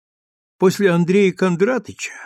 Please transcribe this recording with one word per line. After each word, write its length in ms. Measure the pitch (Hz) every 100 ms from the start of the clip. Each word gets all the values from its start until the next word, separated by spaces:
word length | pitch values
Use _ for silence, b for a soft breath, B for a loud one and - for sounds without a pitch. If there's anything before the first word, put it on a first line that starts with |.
| _ _ _ _ _ _
После 320 | 185 180 196
Андрея 420 | 170 170 196 190
Кондратыча, 800 | - 185 165 208 254 - - - B